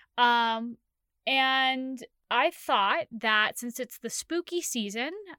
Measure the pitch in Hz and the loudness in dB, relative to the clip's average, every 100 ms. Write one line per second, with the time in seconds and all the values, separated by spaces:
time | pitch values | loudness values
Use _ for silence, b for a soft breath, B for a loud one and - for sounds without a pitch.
0 | b - 240 240 233 226 233 226 _ _ | b 2 4 4 2 -2 -6 -12 _ _
1 | _ _ - 269 262 262 262 262 262 262 | _ _ 0 2 4 4 2 0 -4 -8
2 | - _ - 233 311 - - 240 196 330 | -14 _ -2 2 2 0 0 2 4 2
3 | - 226 226 214 214 - 240 233 247 - | -2 -4 2 4 2 -2 -8 -8 -10 -10
4 | 226 - - 339 349 349 - 240 202 214 | -10 -8 -4 -4 -4 -6 -4 -4 -4 -4
5 | 269 403 392 | -6 -8 -14